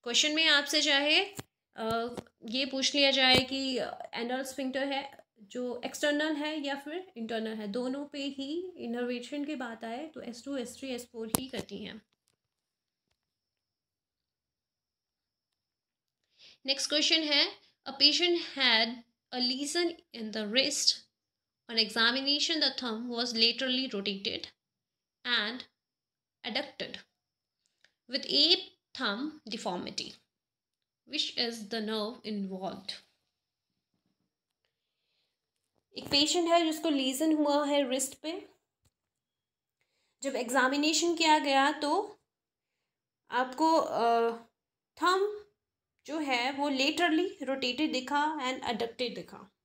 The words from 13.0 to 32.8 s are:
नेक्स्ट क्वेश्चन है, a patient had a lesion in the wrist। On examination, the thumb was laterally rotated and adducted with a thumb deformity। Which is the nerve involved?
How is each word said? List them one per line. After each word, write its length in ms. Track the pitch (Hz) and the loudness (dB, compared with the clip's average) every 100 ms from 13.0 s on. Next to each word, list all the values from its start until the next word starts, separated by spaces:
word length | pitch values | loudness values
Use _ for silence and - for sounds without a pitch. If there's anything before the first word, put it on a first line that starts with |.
| _ _ _ _ _ _ _ _ _ _ _ _ _ _ _ _ _ _ _ _ _ _ _ _ _ _ _ _ _ _ _ _ _ _ - - 269 | _ _ _ _ _ _ _ _ _ _ _ _ _ _ _ _ _ _ _ _ _ _ _ _ _ _ _ _ _ _ _ _ _ _ -20 -14 -4
नेक्स्ट 240 | 269 - | -2 0
क्वेश्चन 340 | 294 311 320 | 0 2 2
है, 340 | 311 285 339 - _ _ - | 2 2 2 -4 _ _ -14
a 60 | |
patient 440 | 262 285 285 349 349 - 277 | 2 4 4 2 2 -2 0
had 380 | 254 226 233 247 - _ _ | 4 4 2 -2 -14 _ _
a 80 | 254 | -4
lesion 520 | 247 262 285 339 339 339 _ 226 | -4 -4 -2 0 0 -2 _ -10
in 160 | 220 | -8
the 160 | 220 208 | -6 0
wrist। 420 | 233 277 285 - - _ _ _ _ _ _ - | 2 2 2 0 0 _ _ _ _ _ _ -6
On 80 | 226 | -2
examination, 880 | 214 233 226 262 269 294 285 320 | 0 4 4 2 0 0 0 0
the 160 | 277 262 | 0 -2
thumb 340 | 254 220 247 233 | -4 -4 -4 -4
was 180 | 240 | -2
laterally 560 | 226 226 233 262 254 262 202 | 2 2 2 -2 -2 -2 -4
rotated 480 | 196 196 196 - - _ _ _ _ _ _ _ 247 | -4 -4 -6 -8 -12 _ _ _ _ _ _ _ -2
and 380 | 240 214 247 - _ _ _ _ _ _ _ | 0 0 -6 -14 _ _ _ _ _ _ _
adducted 540 | - 233 285 - - - - _ _ _ _ _ _ _ _ _ _ | -4 -4 -4 -8 -10 -10 -18 _ _ _ _ _ _ _ _ _ _
with 140 | 247 - | -8 -2
a 300 | 277 302 370 381 _ _ - | 2 4 2 0 _ _ -6
thumb 560 | 247 202 302 - - 214 | -4 -2 -6 -10 -12 -8
deformity। 540 | 214 180 - - - - _ _ _ _ _ _ _ _ _ | -6 -6 -6 -8 -10 -14 _ _ _ _ _ _ _ _ _
Which 280 | 294 302 - | -6 -4 -2
is 180 | 233 233 202 | -4 -4 -8
the 220 | 226 214 | -6 -4
nerve 360 | 220 208 247 - | -4 -4 -8 -8
involved? 640 | 208 196 190 190 196 | -6 -6 -6 -8 -8